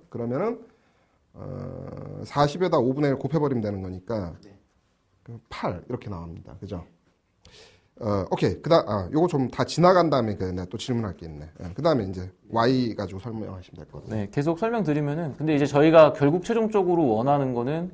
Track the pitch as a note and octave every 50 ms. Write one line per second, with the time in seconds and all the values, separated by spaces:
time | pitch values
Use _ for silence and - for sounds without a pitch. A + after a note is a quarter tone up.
0 | - _ - A#2 A#2 A#2 B2 C#3+ G3 A3+ B3 - - - _ _ _ _ _ _
1 | _ _ _ _ _ _ - - G2 G2 F#2+ F#2+ F#2+ F#2 F2+ F2+ F2+ F#2 F#2 F#2+
2 | F#2+ G2 G2 G2 G2+ G#2+ - C#3 D3 D3 D3 F3 F#3 F3 E3 D3+ A#2 B2+ C3 D3
3 | D3+ C#3+ C3+ B2+ - B2+ C#3 D#3+ D3 C#3 C3 A#2+ G#2 G#2 G2+ F#2+ F#2+ F#2 F2+ F#2
4 | - - A#2 G#2+ F#2 E2+ D2+ - - - - - _ _ _ _ _ _ _ _
5 | _ _ _ _ _ - A#2 A2+ - - - - - F3 G2+ E2+ - - B2 A#2+
6 | - G#2+ G2+ E2+ E2+ E2 E2+ F#2 - - - F#2 - F#2+ - E2+ D#2+ - _ _
7 | _ _ _ _ _ _ _ _ _ - - - - - - _ _ _ _ -
8 | - G#2+ G2+ G2 F2+ - F3+ - - D3 - - - D3 E3 E3 - G2+ G#2+ G2+
9 | F#2 E2+ - D3+ F3 F3 E3 C#3 C3 A#2 - - B2+ - - - E3+ F3+ F#3+ F3+
10 | E3+ D#3+ C#3+ C3 A2+ G#2+ G2+ - F#2+ F#2 F#2 F2+ F2+ F2+ - G#2+ - - B2 A#2
11 | A2 G2+ E2 - E2 E2 D#2 D2 D2 D#2+ - - - F2 E2+ - C#3+ E3+ D#3 B2+
12 | G2+ F#2 F2+ F#2 F2+ F#2+ - _ _ - G#2 A2+ A2+ B2 C3 B2+ B2+ A2+ G2+ F#2
13 | G2+ F#2 F#2+ G2 - B2 A2+ A2+ G#2 F#2+ F#2+ F#2 F#2 - - - D#2 - - D2+
14 | F#2 - A2 A2 G2+ G2+ - C#3+ C#3+ E3 E3 E3 A3+ A3+ A#3+ A3+ F#3 D3+ D3 D3
15 | D3 C#3+ D3 D#3+ F3 D3 A#2+ - D3 D#3 D#3 C#3 D3 C#3 C#3+ C#3+ D3 D#3+ D#3+ D#3+
16 | D#3 C#3+ - - C#3+ C#3+ D#3 F#3 F3+ - A#3 A#3 A3 G#3+ G#3+ G3+ F#3 F3 F3 E3+
17 | D#3+ B2+ G#2+ G#2+ A#2+ C#3 C#3+ C#3+ C#3 C3 B2 A#2+ A#2+ C3 D3+ E3 F3 F3+